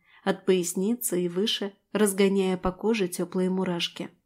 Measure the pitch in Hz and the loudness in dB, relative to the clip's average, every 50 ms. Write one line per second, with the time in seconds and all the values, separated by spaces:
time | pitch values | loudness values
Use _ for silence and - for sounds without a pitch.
0 | _ _ _ - - 196 190 190 - - 190 185 170 170 - 190 185 208 240 240 | _ _ _ -6 -2 -2 -2 0 2 2 2 2 2 0 -2 -2 0 0 0 -2
1 | - - 190 180 180 175 170 180 208 226 - - 202 196 - _ _ _ - 202 | -2 -2 -2 -2 -2 -2 0 0 0 0 -2 -2 -4 -8 -10 _ _ _ 0 2
2 | 214 202 196 190 202 196 196 196 190 190 185 180 - 185 180 - - 208 233 220 | 2 2 4 4 4 4 4 2 2 2 0 0 -2 -4 -4 -2 -2 0 0 0
3 | 190 175 - - 180 175 - 185 185 185 185 190 185 180 175 170 160 - - - | 0 -2 -2 -4 -6 -4 -2 0 0 0 0 0 -2 -2 -2 -4 -4 -6 -6 -8
4 | - - - _ _ | -12 -12 -14 _ _